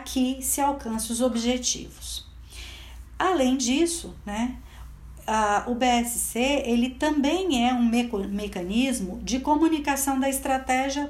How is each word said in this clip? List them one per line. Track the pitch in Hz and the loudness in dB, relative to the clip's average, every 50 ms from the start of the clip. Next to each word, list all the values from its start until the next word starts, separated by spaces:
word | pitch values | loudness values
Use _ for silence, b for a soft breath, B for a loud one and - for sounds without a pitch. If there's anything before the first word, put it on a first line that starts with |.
que | 262 - - 262 254 254 262 262 | -4 -4 0 0 0 0 0 -2
se | 262 - - 285 | -4 -2 0 0
alcance | 277 285 277 277 - 233 220 220 - - | 2 0 0 -2 -4 -6 -6 -4 -4 -4
os | 233 226 | -2 0
objetivos. | 254 254 226 233 226 240 254 247 247 - - - - - - - - - - - - - - B B B B B B B B B B B B B B - - - | 0 2 2 0 0 0 0 0 0 -2 -2 -4 -6 -12 -14 -14 -12 -10 -10 -10 -12 -14 -16 B B B B B B B B B B B B B B -12 -6 -2
Além | - 370 370 302 262 254 262 | 0 2 2 4 4 4 2
disso, | 277 247 233 262 302 339 339 - - - - - - - | 2 2 2 2 4 2 2 0 -2 -8 -10 -14 -12 -8
né, | 202 208 214 240 262 254 B B B B B B B - - - - - - - | -6 -2 -2 -2 -2 -4 B B B B B B B -18 -18 -18 -18 -18 -8 -4
a, | - 214 220 214 208 208 202 - | 0 2 2 4 4 4 2 2
o | 240 247 | 0 0
B | 226 254 | 2 4
S | 247 240 240 233 233 - - | 4 4 4 2 0 -2 -4
C, | - - - 226 247 277 285 277 - | -4 -2 0 0 2 2 2 2 2
ele | 233 240 240 240 254 | 2 2 2 2 2
também | 262 - 302 311 311 294 254 277 320 370 381 359 277 240 233 | 0 0 0 2 2 2 2 2 2 2 2 2 2 4 4
é | 247 | 4
um | 254 240 240 226 | 4 4 4 4
meco-, | 226 240 240 240 233 196 | 4 2 2 0 0 -2
mecanismo | 196 196 202 208 214 202 - 190 175 180 208 233 269 269 240 - 190 175 - - | -2 -2 -4 -4 -4 -4 -4 -4 -4 -2 0 2 2 2 0 -2 -4 -4 -6 -6
de | 202 180 226 262 | -4 -2 -2 -2
comunicação | 262 285 302 302 330 320 320 302 285 294 277 269 - 277 269 262 | 2 2 4 4 4 4 2 2 0 0 0 0 0 0 0 2
da | 262 277 | 2 0
estratégia | 269 269 - 285 262 - - - 254 262 269 277 269 294 294 285 | 0 -2 0 0 0 0 0 0 2 2 2 0 -2 -4 -4 -4